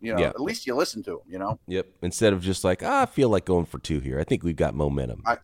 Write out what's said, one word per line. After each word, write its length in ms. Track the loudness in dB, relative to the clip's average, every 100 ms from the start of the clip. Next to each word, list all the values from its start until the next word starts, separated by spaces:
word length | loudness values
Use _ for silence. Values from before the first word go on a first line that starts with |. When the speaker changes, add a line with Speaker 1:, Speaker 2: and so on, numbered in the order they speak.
Speaker 1:
You 100 | -4
know, 80 | 0
Speaker 2:
Yeah. 80 | 0
Speaker 1:
at 100 | 0
least 280 | -4 -4 -4
you 80 |
listen 280 | 0 0 -4
to 80 | -8
him, 80 | -10 -10
you 120 | -8
know? 200 | -6 -6 -4
Speaker 2:
Yep. 200 | -6 -6 -6
Instead 320 | -6 2 4
of 80 | 4
just 200 | 2 0
like, 200 | 2 2
"Ah, 160 | 2 2
I 60 | 2
feel 240 | 4 4
like 160 | 4 2
going 180 | 2
for 140 | 0 -6
two 220 | -4 -2
here. 200 | -2 -2
I 40 |
think 180 | 0 0
we've 120 | 0
got 200 | 0 0
momentum." 480 | 0 0 0 -4 -4
Speaker 1:
My, 140 | -2 -2